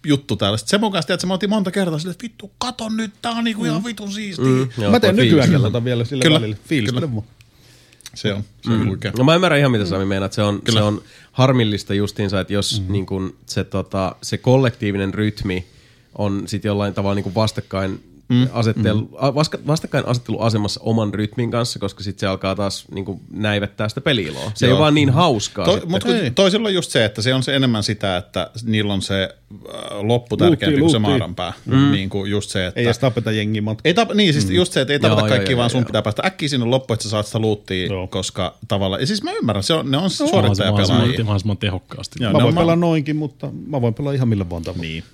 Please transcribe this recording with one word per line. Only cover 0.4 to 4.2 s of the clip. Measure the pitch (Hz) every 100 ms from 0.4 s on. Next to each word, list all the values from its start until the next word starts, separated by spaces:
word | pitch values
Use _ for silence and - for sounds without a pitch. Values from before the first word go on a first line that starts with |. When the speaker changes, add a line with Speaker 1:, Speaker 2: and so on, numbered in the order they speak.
| 101 110
Speaker 1:
Sit | -
Sebon | 202 220
kanssa, | 190 160
tiedätkö, | 180 180
me |
oltiin | 190 208
monta | 220 185
kertaa | 202 180 151
silleen, | 180
että | 170
"Vittu, | 233 - 202 _
kato | 247 247 220
nyt, | 220 220 _
tää | 240
on | 233
niinku | 233 214 170
ihan | 156
Speaker 2:
Mm. | 240
Speaker 1:
vitun | 214 202
siistiä." | 202